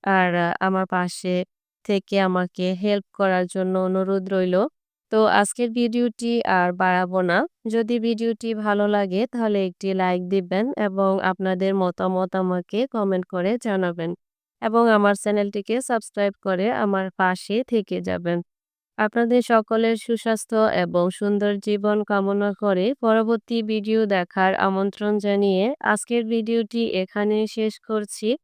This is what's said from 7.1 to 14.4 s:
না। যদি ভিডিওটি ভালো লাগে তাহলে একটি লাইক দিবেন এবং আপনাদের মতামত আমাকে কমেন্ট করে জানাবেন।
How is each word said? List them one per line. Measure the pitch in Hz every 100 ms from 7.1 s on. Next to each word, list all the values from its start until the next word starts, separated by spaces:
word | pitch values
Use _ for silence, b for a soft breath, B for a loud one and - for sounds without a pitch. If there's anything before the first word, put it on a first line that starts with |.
| 185
না। | 180 175 320 _ 226
যদি | 226 220 240
ভিডিওটি | 226 226 226 226 226 214
ভালো | 214 202 208
লাগে | 208 196 180 254
তাহলে | 247 226 202 185
একটি | 175 196
লাইক | 190 185 180 180
দিবেন | 196 180 185 240 285
এবং | 208 190 196 190
আপনাদের | 185 185 190 185 190 196
মতামত | 180 175 185 185 185 190
আমাকে | 185 180 180 202 269
কমেন্ট | 226 202 185 180
করে | 185 180 233
জানাবেন। | 233 190 180 175 165 175 _ _